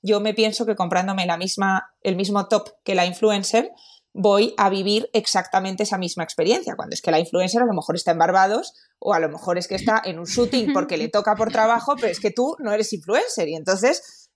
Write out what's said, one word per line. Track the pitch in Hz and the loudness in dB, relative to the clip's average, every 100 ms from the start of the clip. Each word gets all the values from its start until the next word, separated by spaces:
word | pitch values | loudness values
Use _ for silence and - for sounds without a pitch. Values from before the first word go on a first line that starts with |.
yo | 190 208 | 0 0
me | 214 | 0
pienso | 214 220 208 226 | 0 0 0 -2
que | 208 | -2
comprándome | 175 180 190 190 180 | 0 0 0 -2 -2
la | 170 | -2
misma, | 190 - 196 190 - _ | -4 -2 0 0 -4 _
el | 208 185 | -4 -2
mismo | 196 202 196 | 0 -2 0
top | 208 - - | 0 -2 -10
que | - | -2
la | 190 180 | 0 0
influencer, | 180 214 202 190 226 - - - _ _ | 2 2 2 2 0 0 -6 -20 _ _
voy | - 202 202 220 - | 0 4 4 4 2
a | 196 | 2
vivir | 190 190 208 - | 2 0 0 0
exactamente | 220 208 190 185 190 190 190 | -2 0 -2 0 -2 -2 -2
esa | 208 190 | -2 -2
misma | 180 175 | -4 -6
experiencia, | 165 - 170 247 - - | -6 0 2 0 -2 -8
cuando | - | -8
es | - | -6
que | - | 0
la | 160 | 2
influencer | 165 175 185 226 | 2 0 0 2
a | 247 | 0
lo | |
mejor | 185 - 175 | 0 -4 -2
está | - | -2
en | 165 | 2
Barbados | 170 185 190 226 - - _ _ | 4 4 2 0 -6 -14 _ _
o | - | -2
a | 180 | 0
lo | 160 | 0
mejor | 147 - 175 | -4 -4 -4
es | 175 | -4
que | |
está | 190 185 220 | -2 0 0
en | - 165 | 0 -8
un | 170 | -4
shooting | - 240 254 220 | -2 0 0 0
porque | 269 - 165 | 0 -2 -4
le | 160 | -2
toca | 208 208 | 0 0
por | 208 220 | 0 0
trabajo, | 233 220 233 240 294 | 2 4 2 0 0
pero | 226 | -2
es | 170 | -2
que | 214 | -2
tú | - 262 - | 0 -2 -2
no | 233 | -2
eres | 214 214 | -2 -2
influencer | 190 160 247 480 - 165 | -6 -2 0 0 -2 -4
y | |
entonces | 160 160 190 233 339 - - _ | -2 -2 2 2 0 -4 -20 _